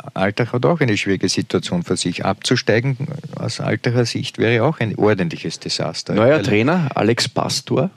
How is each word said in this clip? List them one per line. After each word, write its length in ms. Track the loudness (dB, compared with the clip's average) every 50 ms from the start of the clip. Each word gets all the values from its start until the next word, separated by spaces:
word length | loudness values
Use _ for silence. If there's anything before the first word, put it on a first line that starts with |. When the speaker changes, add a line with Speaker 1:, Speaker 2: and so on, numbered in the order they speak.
| -16 -10 -4
Speaker 1:
Alltag 380 | -2 -2 0 0 0 -2 0
hat 140 | 0 2 2
auch 160 | 2 2 2
eine 160 | 2 2 2
schwierige 320 | 0 2 0 0 0 0 0
Situation 540 | 0 -2 -2 0 0 -2 0 0 -2 -2 0
für 120 | -2 -2
sich. 300 | -2 0 -2 -4 -2 -2
Abzusteigen 720 | -2 -2 -2 -2 -2 -2 0 2 2 2 2 2 0 -2 -4 -6 -8 -8 -10 -12 -12 -10
aus 240 | -8 -6 -6 -6 -4
Alltacher 420 | -4 -4 -4 -2 -2 0 2 2 0
Sicht 320 | 0 -2 -6 -6 -6 -2
wäre 280 | 0 0 2 2 2 2
auch 160 | 0 0 0
ein 160 | -2 -4 0
ordentliches 640 | 2 4 4 4 4 0 -2 -4 -6 -8 -8 -8 -8
Desaster. 520 | -8 -6 -4 -4 -4 -4 -6 -8 -6 -2 2
Speaker 2:
Neuer 220 | 4 4 6 4 4
Speaker 1:
Weil 40 | 2
Speaker 2:
Trainer, 460 | 2 2 2 4 2 2 2 0 0 0
Alex 360 | 0 2 2 2 0 -2 -2
Pastor, 600 | -2 -2 -2 -2 -4 -6 -4 -2 0 0 0 -2 -4